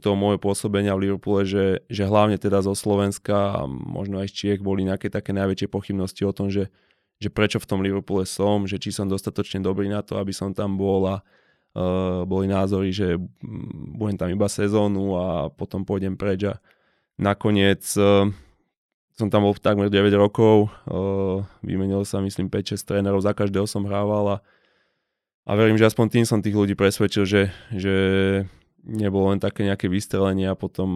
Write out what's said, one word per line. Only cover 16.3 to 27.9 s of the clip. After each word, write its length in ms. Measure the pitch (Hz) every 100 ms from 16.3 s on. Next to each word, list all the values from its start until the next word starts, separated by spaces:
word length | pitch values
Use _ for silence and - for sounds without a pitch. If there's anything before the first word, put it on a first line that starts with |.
| 95 101
a 140 | 98 _ _ _ _ _ -
nakoniec, 640 | 98 101 107 104 98 95 - -
e, 320 | 101 101 101 98 - _ _ _ _ _ _ -
som 100 | 107
tam 160 | 104 101
bol 60 | 101
takmer 320 | - 104 101
deväť 300 | 98 101 101
rokov, 480 | 104 - 110 107 107
e, 20 | - - 90 98 98 98 95 98 - -
vymenil 400 | 92 98 98 101
sa, 160 | 98
myslím, 320 | 98 - 95
päť 220 | 101 95 104
šesť 220 | - 101
trénerov, 240 | 98 98
za 100 | 98
každého 320 | 104 104 98 104
som 220 | 104 101
hrával 400 | 101 104 104 101
a, 100 | 101 - _ _ _ _ _ _ _ _ _ -
a 40 | 104
verím, 240 | 110 110
že 80 | 110
aspoň 240 | 107 113
tým 140 | 117 113
som 160 | 110
tých 160 | 101 104
ľudí 160 | 101 101
presvedčil, 480 | 98 - 104 - 98
že, 240 | 101 98 90 -
že 240 | 104 98